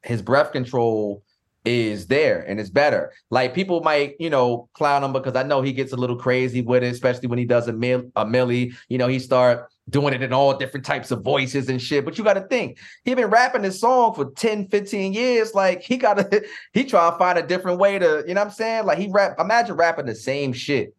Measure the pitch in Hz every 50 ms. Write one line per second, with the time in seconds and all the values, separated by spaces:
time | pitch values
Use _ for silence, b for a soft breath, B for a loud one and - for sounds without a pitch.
0 | - - 120 110 95 113 127 143 151 - - 139 127 120 - 123 117 117 110 107
1 | 104 104 101 101 _ _ _ _ _ _ _ _ _ 113 123 120 113 110 104 98
2 | 92 - 131 147 156 127 101 85 - - 98 107 104 95 87 139 147 147 120 90
3 | 76 B B B B _ 117 123 131 113 - 180 190 190 175 170 156 156 151 147
4 | 143 139 143 - 165 170 147 135 127 123 120 120 - _ _ - 156 143 143 143
5 | 139 135 131 131 127 131 123 127 131 143 147 135 131 139 131 131 135 131 135 123
6 | 127 123 123 120 - 127 123 127 127 127 113 127 123 117 123 127 123 123 123 123
7 | - 127 123 123 - 123 120 123 123 120 120 120 117 117 110 110 117 123 127 127
8 | 123 - _ 107 110 107 120 127 127 123 120 123 123 123 123 B B B 123 127
9 | 123 127 131 131 127 - 135 127 127 123 120 120 - - _ _ _ - 123 143
10 | 143 143 131 123 131 - 123 135 139 139 135 - 131 123 - 139 131 - 147 131
11 | 120 - 127 104 - 127 143 139 135 123 131 143 127 123 131 127 123 - 147 143
12 | 131 156 160 - 208 214 196 190 190 - 269 240 190 120 - B B B B B
13 | B 247 254 254 233 202 208 233 247 262 254 233 202 190 185 - 226 240 262 254
14 | 240 220 - - 139 - - - - 226 214 214 196 196 - 208 202 202 - 202
15 | 190 190 190 220 247 254 247 233 220 220 220 196 190 185 180 180 - - 247 254
16 | - 214 202 196 190 196 - 214 208 B B B B B _ 214 277 269 - 185
17 | 170 170 170 - 185 180 175 175 160 147 180 180 185 185 180 180 196 202 196 196
18 | 180 165 151 151 147 160 180 202 208 208 196 - 226 226 226 226 214 190 147 160
19 | 202 202 185 208 196 180 - - 170 190 220 240 233 233 175 147 170 170 160 -
20 | 139 127 107 - - 131 135 143 143 135 123 120 - - 147 127 95 - _